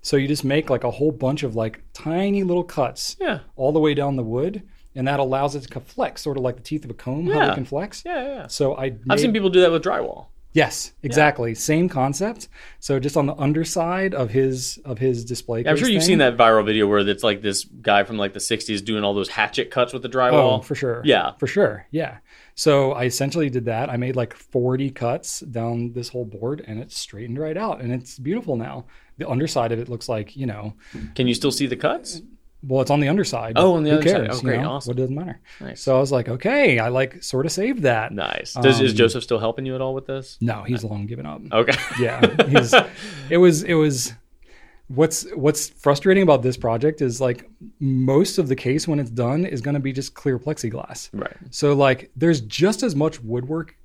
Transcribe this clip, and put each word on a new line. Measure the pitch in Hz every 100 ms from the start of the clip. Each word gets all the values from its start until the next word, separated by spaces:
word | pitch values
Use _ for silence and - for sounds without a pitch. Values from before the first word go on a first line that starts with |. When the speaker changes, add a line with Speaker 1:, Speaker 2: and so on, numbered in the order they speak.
Speaker 1:
So | - 143
you | 135
just | 147
make, | 135 139 156
like, | 123
a | 123
whole | 117 147
bunch | 127 131 143
of, | 139 110
like, | 113 - -
tiny | - 156 170 196 202
little | 190 175
cuts | 175 - 139 - - -
Speaker 2:
Yeah. | 359 175 - -
Speaker 1:
all | 131
the | 156
way | 156
down | 143 143 135
the |
wood, | 113 120 160 208 - - -
and | 135 131
that | 139
allows | 135 131 143 143
it |
to | 123 -
flex, | - - 214 -
sort | 156 135
of |
like | 127 120
the |
teeth | - 151
of | 135
a |
comb, | 113 - 139 175
how | 220
they | -
Speaker 2:
Yeah. |
Speaker 1:
can | -
flex. | 131 139 202 -
Speaker 2:
Yeah, | 339 349
yeah. | 262 269 151
Speaker 1:
So | - 139 139
I | 135 110 117
Speaker 2:
I've | 208
seen | 247
Speaker 1:
made | 220
Speaker 2:
people | 190
do | 180
that | 180
with | 165
drywall. | 175 - - - - - -
Speaker 1:
Yes, | 160 143 - - -
Speaker 2:
Yeah. | 139
Speaker 1:
exactly. | 127 151 135 117
Same | 110 - 156 180
concept. | 139 131 139 202 233 - - - -
So | - 139
just | 135 156
on |
the | 139 143
underside | 143 151 160 185 165 185 190
of | 160 120
his, | 127 135 127 127 -
of | - 117
his | 131 120
display | 117 120 - 117
Speaker 2:
Yeah, | 123
I'm | 151
Speaker 1:
case |
Speaker 2:
sure | 247
you've | 196
Speaker 1:
thing. | 165
Speaker 2:
seen | 170
that | 127 117
viral | 113 110 104
video | 107 101
where | 104
it's, | 101 98
like, | 113 101
this | 104 98
guy | - 123 110 101
from, | 98 110
like, | 101
the | 101
sixties | - 110 - 104
doing | 98 107
all | 101
those | 101 92
hatchet | - 107 - 123
cuts | - 123
with | 131
the | 117
drywall. | 131 123 127 131 127
Speaker 1:
Oh, |
for | -
sure. | 139 131 117 147
Speaker 2:
Yeah. | 110 85 -
Speaker 1:
For | 135
sure. | 196 170 107 -
Yeah. | 156 147 117 _ - -
So | - - 139 135
I | 135
essentially | 127 120 139 156 151
did | 127
that. | 113 113 120
I | 123
made, | 123
like, | 131 117
forty | - _ 131 123 131 135
cuts | 135 117 143 - -
down | - 117 117 120 120
this | 120 120
whole | 123 113
board, | 104 113 147 123
and | 110
it | 131
straightened | - - 101 120 127
right | 156 160
out, | 220 -
and | 123
it's | 123 123 -
beautiful | 131 214 214 127
now. | 120 69 - - _ -
The | 147
underside | 123 131 139 117
of | 113
it | 120
looks | 117 -
like, | 113 104 -
you |
know. | 131 104 107 - - - -
Speaker 2:
Can | - 127
you |
still | 113 143
see | 131 139
the | 120
cuts? | 151 320 - 170 - - - _
Speaker 1:
Well, | 135 131
it's | 127
on | 143
the | 139
underside. | 185 190 120 113 117
Speaker 2:
Oh, | 185
on | 170
the | 151
Speaker 1:
Who | 151
Speaker 2:
other | 156
side. | 190 120
Speaker 1:
cares, |
Speaker 2:
Oh, | 127
Speaker 1:
you |
Speaker 2:
great. | 127 120
Speaker 1:
know? | 123
Speaker 2:
Awesome. | 135 123
Speaker 1:
What | 123
does | 127
it |
matter? | 139 180 - _ -
Speaker 2:
Nice. | 135 -
Speaker 1:
So | - 131
I |
was | 135
like, | 135 123
"Okay, | 123 196 285 262 120
I, | 113
like, | 127 131 -
sort | - 131
of | 143
saved | 165 220 262
that." | 143 113 113
Speaker 2:
Nice. | 101 69 50 -
Does, | 131 127 131
is | 131
Speaker 1:
Um, | 110
Speaker 2:
Joseph | 117 120
still | - 113
helping | 113 117 131
you |
at | 131
all | 131
with | 135 131
this? | 135 131 -
Speaker 1:
No, | 117 107
he's | 101 123
long | 110 104 104
given | 120 76
up. | 76 -
Speaker 2:
Okay. | 110 117 - - 123
Speaker 1:
Yeah. | 120 123 226 -
Speaker 2:
<laughs> | 127
Speaker 1:
He's, | 135 120 247 - - 214 160 135
it | 170
was, | 180 156
it | 180
was, | 165 151 131 - 113 _ _ - - - - -
what's, | 127 160 160 -
what's | - 143 147 -
frustrating | - 143 143 196 190
about | 185 139
this | 123 123
project | 120 113 147 156
is, | 135 120
like, | 127 120 - _ 110 _
most | 135 131 131 139 196 -
of | 147
the | 131
case | 123 143 -
when | 147
it's | 123
done | 117 120 147
is | 185 127
gonna | 139 143
be | 135
just | 131 131
clear | - 147 127
plexiglass. | 147 156 117 104 - - -
Speaker 2:
Right. | 202 - - -
Speaker 1:
So, | - 147
like, | 143 139 127 - -
there's | 165 156
just | 107 - 180 208
as | 247
much | 143 156 -
woodwork | 113 120 127 160 165 _